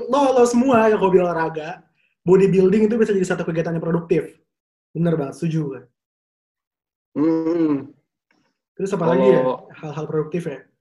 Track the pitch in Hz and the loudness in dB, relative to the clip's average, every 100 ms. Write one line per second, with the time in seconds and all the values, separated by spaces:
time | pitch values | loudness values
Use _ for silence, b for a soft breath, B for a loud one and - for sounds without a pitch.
0 | 233 269 277 254 240 240 269 233 220 208 | -2 0 2 4 4 4 2 4 4 2
1 | 185 180 175 165 160 156 151 180 _ _ | 2 2 2 -2 -4 -6 -10 -14 _ _
2 | _ _ 165 190 190 185 185 214 214 233 | _ _ 2 4 4 4 2 4 2 2
3 | 220 196 180 175 170 165 165 165 165 151 | 0 0 -2 -4 -4 -4 -4 -4 -4 -4
4 | - 165 - - _ _ _ _ _ 156 | 0 -2 -2 -10 _ _ _ _ _ -4
5 | 170 160 135 - 170 160 143 123 - _ | -2 -2 -4 -6 -4 -4 -4 -10 -16 _
6 | _ _ _ _ _ _ _ _ _ _ | _ _ _ _ _ _ _ _ _ _
7 | _ 139 156 160 160 170 160 139 131 - | _ -4 -2 0 -2 0 0 -2 -6 -20
8 | _ _ _ _ _ _ _ - 185 196 | _ _ _ _ _ _ _ -10 -6 -2
9 | 165 131 131 127 127 123 - - 156 143 | 0 2 4 4 2 -4 -10 -16 -14 -10
10 | 151 160 151 175 165 135 - _ | -6 -6 -6 -8 -8 -12 -16 _